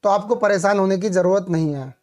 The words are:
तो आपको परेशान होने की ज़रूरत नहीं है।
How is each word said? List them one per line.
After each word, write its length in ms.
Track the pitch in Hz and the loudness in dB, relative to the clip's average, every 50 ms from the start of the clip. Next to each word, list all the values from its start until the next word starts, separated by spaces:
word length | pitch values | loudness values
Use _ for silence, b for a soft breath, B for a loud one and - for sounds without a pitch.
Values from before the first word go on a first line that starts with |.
| - | 2
तो 40 | 208 | 0
आपको 260 | 196 202 190 208 240 | 0 0 0 -2 -2
परेशान 420 | - 208 202 208 190 170 202 208 202 | 0 2 0 0 2 2 2 2 2
होने 180 | 190 190 190 190 | 2 0 0 0
की 100 | 185 220 | -2 -2
ज़रूरत 360 | 180 185 175 180 190 202 180 185 | 0 2 2 2 2 0 0 -2
नहीं 240 | 170 160 160 151 147 | -2 -2 -2 -2 -4
है। 200 | 139 131 131 131 _ | -6 -10 -12 -16 _